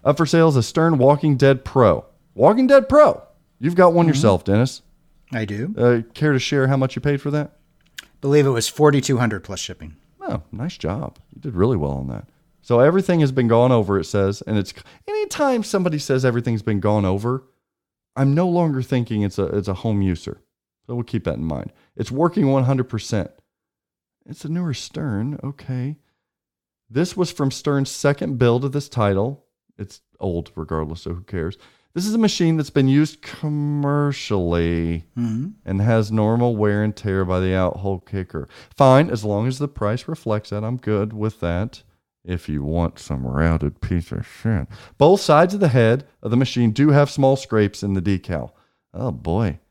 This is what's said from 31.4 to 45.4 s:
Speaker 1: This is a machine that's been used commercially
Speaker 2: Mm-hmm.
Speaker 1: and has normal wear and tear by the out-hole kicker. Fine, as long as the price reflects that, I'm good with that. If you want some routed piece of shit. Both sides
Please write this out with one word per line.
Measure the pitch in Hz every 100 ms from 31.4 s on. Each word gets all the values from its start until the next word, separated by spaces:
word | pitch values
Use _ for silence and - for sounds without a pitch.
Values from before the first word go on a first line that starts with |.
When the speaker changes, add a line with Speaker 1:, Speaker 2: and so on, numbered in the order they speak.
| 80 - _ _ _
Speaker 1:
This | 170 202
is |
a | 226
machine | 220 - 170 160
that's | 143
been | 143 135
used | 139 151 -
commercially | - - 151 147 147 147 143 147 143 139 - 101 87 85 85 85 82 82 - -
Speaker 2:
Mm-hmm. | 120 110 165 214
Speaker 1:
and | - 98
has | 107 113 107
normal | 110 107 117 120 110
wear | 104 104
and | 107
tear | - 110 95
by | 92 92
the | 92
out-hole | 92 90 90 98 92
kicker. | _ 98 90 80 69 - - -
Fine, | 135 131 170
as | 113
long | 104 101 120
as | 127
the | 143
price | - 104 117 -
reflects | 160 113 107 -
that, | 104
I'm | 110 123
good | 107 104 107
with | 107 107 -
that. | 87 85 107 - _ _ _ _
If | 87 90 -
you | 76
want | 69 85 85 -
some | - 69 64
routed | 67 82 82 73 -
piece | - 87 82
of | - -
shit. | - 113 104 64 - - _
Both | 147 196
sides | - 151